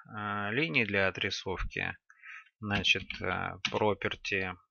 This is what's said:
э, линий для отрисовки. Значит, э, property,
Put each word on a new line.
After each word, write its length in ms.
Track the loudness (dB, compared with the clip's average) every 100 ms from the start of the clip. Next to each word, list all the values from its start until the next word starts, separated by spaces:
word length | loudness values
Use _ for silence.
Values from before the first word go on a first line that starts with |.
| -14
э, 380 | -6 -4 -2 0
линий 340 | 0 2 2
для 220 | 2 4 4
отрисовки. 920 | 2 -2 -2 -4 -4 -2 -2 -4 -6 _ -20 -18 -18 -18 _
Значит, 440 | -2 2 4 2 0 -4
э, 360 | -2 0 -2 -4 -2
property, 840 | 4 4 4 -2 -4 -2 -2 -2 -6 _